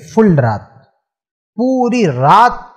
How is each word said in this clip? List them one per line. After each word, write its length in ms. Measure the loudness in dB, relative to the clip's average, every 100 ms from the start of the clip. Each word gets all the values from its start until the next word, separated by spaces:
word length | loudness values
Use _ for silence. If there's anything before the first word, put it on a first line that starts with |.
| -2
फुल 280 | 0 2 2
रात, 320 | -2 -4 -10 _ _ _ _ _ _ _ _ -6
पूरी 460 | -4 -2 -2 -2 -2
रात 540 | 0 2 4 2 -2 -12